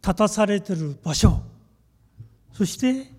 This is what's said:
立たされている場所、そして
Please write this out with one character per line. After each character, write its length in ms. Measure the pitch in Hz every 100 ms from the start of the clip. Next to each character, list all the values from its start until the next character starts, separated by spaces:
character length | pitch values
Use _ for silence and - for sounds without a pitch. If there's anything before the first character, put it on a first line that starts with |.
立 140 | - 185
た 140 | 214
さ 160 | - 208
れ 160 | 208
て 100 | 202
い 60 | 175
る 200 | 156 139
場 100 | 170
所、 280 | 143 - - - - _ _ _ _ _ _ - _ _
そ 100 | -
し 140 | 190 -
て 340 | 254 262 269